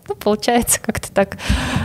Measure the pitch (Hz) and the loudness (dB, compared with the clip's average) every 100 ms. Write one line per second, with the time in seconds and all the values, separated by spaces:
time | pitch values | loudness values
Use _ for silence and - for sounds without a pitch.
0 | - 403 214 214 - 240 226 - - - | -10 -4 0 0 2 2 2 0 -2 -6
1 | - - 196 - - - 247 - | -2 0 0 0 0 0 0 -2